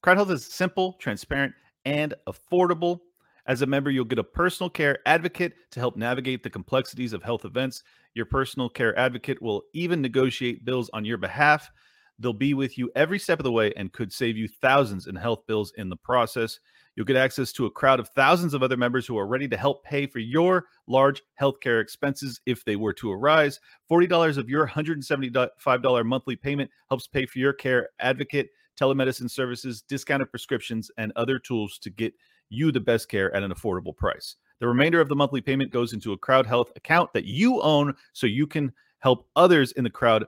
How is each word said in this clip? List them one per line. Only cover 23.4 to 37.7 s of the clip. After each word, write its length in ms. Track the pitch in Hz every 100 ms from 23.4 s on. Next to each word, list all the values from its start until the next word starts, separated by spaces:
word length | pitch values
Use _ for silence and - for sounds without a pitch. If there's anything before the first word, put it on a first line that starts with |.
| 147 - _ _ _
Forty 180 | 170 175
dollars 300 | 175 160 139
of 140 | 117
your 160 | 143 143
hundred 320 | 156 151 151
and 80 | 131
seventy-five 760 | 139 131 127 127 _ - 127
dollar 220 | 127 123
monthly 320 | 113 131 - 120
payment 340 | 139 143 135 _ _
helps 180 | 131 -
pay 180 | 139 131
for 140 | 127
your 140 | 135
care 340 | 139 135 123 - -
advocate, 480 | 127 135 143 143 - _ _ -
telemedicine 540 | 135 135 131 127 123
services, 500 | - 127 120 131 113
discounted 480 | _ 139 - 139 127
prescriptions, 640 | 120 - 131 - 113 107 -
and 160 | 107 -
other 240 | 117 131
tools 400 | - 120 101 -
to 60 | 104
get 240 | 104 110 _ _ _ _
you 200 | 110 160
the 120 | 127
best 260 | 107 117 -
care 260 | 101 95
at 100 | 98
an 100 | 98
affordable 420 | 87 110 92 92 -
price. 400 | 95 - - - _ _
The 80 | 120
remainder 320 | 123 151 170
of 80 | 143
the 80 | 143
monthly 240 | 139 135
payment 320 | 139 135 131
goes 220 | 127 117
into 180 | 107 110
a 60 | 98
Crowd 300 | - 131 117
Health 220 | 120 120 -
account 380 | - 165 -
that 120 | - 95
you 360 | 123 233 254
own 320 | 151